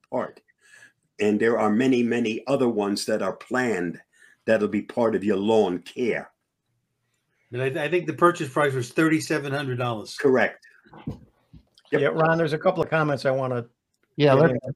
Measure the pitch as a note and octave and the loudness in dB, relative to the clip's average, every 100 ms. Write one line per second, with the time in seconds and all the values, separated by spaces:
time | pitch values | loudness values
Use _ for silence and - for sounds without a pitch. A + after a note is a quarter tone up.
0 | _ B2+ G2+ - _ _ _ - - _ | _ -8 -8 -12 _ _ _ -20 -20 _
1 | _ - G#2 G#2+ A2+ A2+ G#2+ G#2+ C3 B2 | _ -2 0 2 2 2 2 2 2 2
2 | A#2 A#2 A#2 A2 - C#3 B2 G#2 G2+ G2+ | 2 0 -2 -4 -2 0 0 0 -2 -2
3 | - G#2+ G2 F#2 - B2+ B2 F#2+ F2 D#2+ | -2 -2 -4 -6 -6 -4 -2 -2 -4 -8
4 | _ _ - _ - A2 G#2 G#2 - - | _ _ -20 _ 0 0 0 -2 -4 -2
5 | A2+ G#2 G2+ F#2+ G#2 A2+ G2 F2+ - - | 0 0 0 0 2 2 2 -2 -8 -6
6 | A#2+ D#2 - _ _ _ _ _ _ _ | -4 -4 -8 _ _ _ _ _ _ _
7 | _ _ _ _ _ B2 C3 D3+ D3 F3+ | _ _ _ _ _ -6 -4 -2 -2 -2
8 | D#3 C3+ F3 E3+ C#3+ D#3 D3 C3 A#2+ - | -4 2 4 4 -2 0 0 0 -4 0
9 | D#3+ D#3 - D#3 C#3 C#3 C#3 B2 B2 A2 | 2 2 0 -4 -4 -6 -4 -4 -4 -6
10 | F#2+ - C#3+ B2+ G2+ - - _ _ - | -8 -2 2 4 2 -2 -20 _ _ -18
11 | - - - _ _ - _ _ _ D3+ | -14 -14 -18 _ _ -20 _ _ _ -2
12 | C#3 E3 D#3+ E3 E3 D3+ F#3 E3 D#3 D#3+ | 0 0 0 2 0 -2 0 0 0 0
13 | D3+ C3+ C3+ C3 C3 B2 A#2+ _ _ _ | 0 -2 -2 -2 -2 -4 -8 _ _ _
14 | _ - C#3+ C3+ D#3 B2 - | _ 2 6 6 6 2 -6